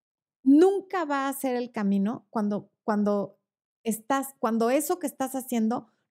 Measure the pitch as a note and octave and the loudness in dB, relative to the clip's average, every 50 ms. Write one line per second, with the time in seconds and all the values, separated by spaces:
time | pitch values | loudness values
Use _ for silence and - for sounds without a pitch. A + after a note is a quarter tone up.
0 | _ _ _ _ _ _ _ _ - C4 C#4 D4+ F4 F#4+ G4 F#4+ F#4+ - - F#4 | _ _ _ _ _ _ _ _ 4 6 8 8 8 6 4 0 -4 -6 -6 -4
1 | E4 D4 C#4+ C#4 C4+ C#4 C4+ - - C4 B3 B3 B3 A#3+ - A3+ G#3 G3 G3 G3 | -4 -2 -2 -2 -2 -4 -4 -4 -4 -2 -2 -2 -4 -6 -6 -4 -2 0 0 2
2 | G3 G#3 B3+ - _ _ - A3+ G#3 G#3 G#3 F#3+ G3 - _ _ - - G#3+ G#3 | 0 0 -2 -6 _ _ -4 -2 -2 -2 -2 -4 -6 -10 _ _ -4 -2 0 0
3 | G#3 G#3 G#3 G3+ G3 - - _ _ _ _ _ _ _ _ _ - A#3 G#3+ A3 | 2 0 0 0 -2 -6 -10 _ _ _ _ _ _ _ _ _ -6 -6 -6 -6
4 | - - C#4 C4+ C4 - - - - A3+ A3+ A3+ A3+ A#3 B3+ D4+ D4+ - F4+ F4 | -4 -2 -2 -2 -2 -6 -10 -4 -4 -2 0 2 2 2 2 0 0 -2 -4 -4
5 | - C4+ - - C4+ B3+ C4 C4+ B3 - B3 A#3 A3 A3 A#3+ - - _ _ _ | -4 -8 -6 -4 -6 -4 -4 -6 -6 -2 -2 0 0 0 0 -2 -6 _ _ _
6 | _ _ | _ _